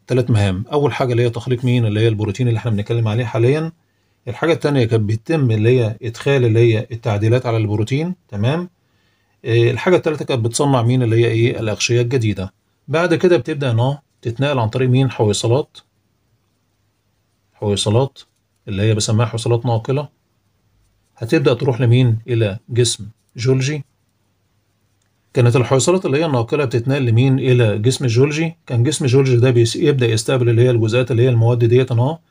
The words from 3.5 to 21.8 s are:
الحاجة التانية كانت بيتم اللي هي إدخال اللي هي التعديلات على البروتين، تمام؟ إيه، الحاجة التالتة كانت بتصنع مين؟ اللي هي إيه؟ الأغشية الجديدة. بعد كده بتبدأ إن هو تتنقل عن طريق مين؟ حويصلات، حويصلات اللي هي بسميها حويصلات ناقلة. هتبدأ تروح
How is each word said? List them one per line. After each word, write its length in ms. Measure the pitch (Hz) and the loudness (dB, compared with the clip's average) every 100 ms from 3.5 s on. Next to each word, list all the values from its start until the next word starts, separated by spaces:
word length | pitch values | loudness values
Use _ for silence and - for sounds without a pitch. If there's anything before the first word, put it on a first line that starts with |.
| 151 160 - _ _ _ _ - | 2 -4 -10 _ _ _ _ -14
الحاجة 260 | - 160 | -4 -2
التانية 320 | 156 151 139 110 | 0 0 0 2
كانت 180 | 113 | 0
بيتم 480 | 104 110 - 160 131 | 0 -4 -2 0 0
اللي 280 | 107 110 127 | 2 2 2
هي 180 | 110 110 | 0 -4
إدخال 420 | 120 - 143 139 120 | -10 -6 -2 2 2
اللي 140 | 110 | 4
هي 280 | 117 110 - | 4 2 -4
التعديلات 540 | 113 120 101 107 123 123 | -8 -4 -2 0 0 0
على 120 | 113 | -2
البروتين، 580 | 104 104 104 135 170 180 _ | -2 -2 -2 -4 -4 -8 _
تمام؟ 420 | 104 117 160 180 _ _ _ _ _ _ _ - | -4 -2 -2 -6 _ _ _ _ _ _ _ -2
إيه، 260 | 113 117 | 2 2
الحاجة 240 | 117 185 175 | 0 0 0
التالتة 300 | 165 147 143 | 0 -4 -4
كانت 200 | 135 113 | -4 -2
بتصنع 360 | - 143 131 | -2 0 2
مين؟ 220 | 113 127 | 2 0
اللي 120 | 117 113 | 2 2
هي 100 | 117 | 2
إيه؟ 340 | 113 117 110 | 2 0 -2
الأغشية 420 | 110 104 - 120 | -6 -4 -2 0
الجديدة. 520 | 120 131 110 95 95 - _ _ - | 0 -2 -2 -4 -8 -12 _ _ -6
بعد 280 | 151 175 165 | -2 0 2
كده 220 | 185 170 | 2 2
بتبدأ 340 | 160 156 135 | 0 -4 -2
إن 80 | 113 | 0
هو 200 | 127 143 _ _ | 0 -4 _ _
تتنقل 380 | 120 117 139 135 | -8 -2 -2 0
عن 100 | 110 | -2
طريق 200 | 127 127 | 0 2
مين؟ 220 | 127 135 | 2 0
حويصلات، 640 | - 107 101 113 131 - - _ _ _ _ _ _ _ _ _ _ _ _ _ _ _ _ _ | 0 0 0 0 -2 -2 -14 _ _ _ _ _ _ _ _ _ _ _ _ _ _ _ _ _
حويصلات 680 | _ 107 101 107 110 135 - - _ _ _ - | _ -4 -2 0 0 0 -6 -20 _ _ _ -8
اللي 160 | 98 | -2
هي 120 | 107 107 | 0 0
بسميها 300 | 113 110 117 | 0 -2 -2
حويصلات 400 | 113 117 117 120 | -4 -2 -2 -2
ناقلة. 440 | 113 113 135 143 _ _ _ _ _ _ _ _ _ _ _ | -4 -2 -4 -6 _ _ _ _ _ _ _ _ _ _ _
هتبدأ 360 | 113 160 143 | -2 0 2
تروح 280 | 120 135 120 | 0 0 0